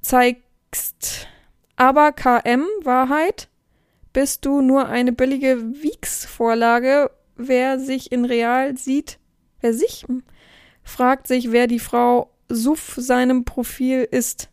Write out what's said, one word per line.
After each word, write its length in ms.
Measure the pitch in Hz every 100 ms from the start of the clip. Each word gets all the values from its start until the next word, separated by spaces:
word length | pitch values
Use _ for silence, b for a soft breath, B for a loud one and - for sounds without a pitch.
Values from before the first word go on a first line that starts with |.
zeigst. 1300 | - 254 247 247 _ _ _ - - - - - B B B B _ -
Aber 340 | 254 277 302
K 280 | 294 262 240
M, 260 | - 247 339 427
Wahrheit, 640 | 302 254 262 294 339 - - _ _ _ _ _ - -
bist 300 | 277 - 277
du 160 | 285
nur 240 | 262 269 254
eine 260 | 240 247
billige 460 | 240 254 269 269 254 226 285
Wichsvorlage. 1300 | 311 - - - - - 233 226 233 240 254 285 285 _ _ -
Wer 420 | 247 254 254 262
sich 340 | 269 262 -
in 120 | 247
real 540 | 240 233 233 247 269 262
sieht, 400 | - 277 - - _ _ _ _
wer 140 | 233
sich, 320 | 233 427 - -
hm, 140 | 254 - b b b b b
fragt 460 | - - 254 269 -
sich, 240 | 254 240
wer 140 | 233 247
die 120 | 233
Frau 520 | - 240 240 240 240 _ _
Suff 460 | 233 240 311 - -
seinem 480 | 254 247 254 254
Profil 640 | 240 - 240 - 254 262 254
ist. 380 | 254 233 - -